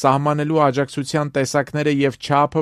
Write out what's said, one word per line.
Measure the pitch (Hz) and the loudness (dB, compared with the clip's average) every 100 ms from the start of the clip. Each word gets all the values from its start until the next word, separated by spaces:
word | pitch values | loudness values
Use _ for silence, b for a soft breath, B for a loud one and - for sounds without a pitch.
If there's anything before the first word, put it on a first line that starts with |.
սահմանելու | 139 135 147 147 147 156 143 | 2 2 0 -2 0 2 2
աջակցության | 131 139 - 135 156 147 | 2 -4 -4 -4 -4 -2
տեսակները | 139 135 147 131 151 147 | -2 -2 -2 -2 -2 0
և | 139 139 - | 0 0 -2
չափը, | - 143 147 160 | 0 0 2 0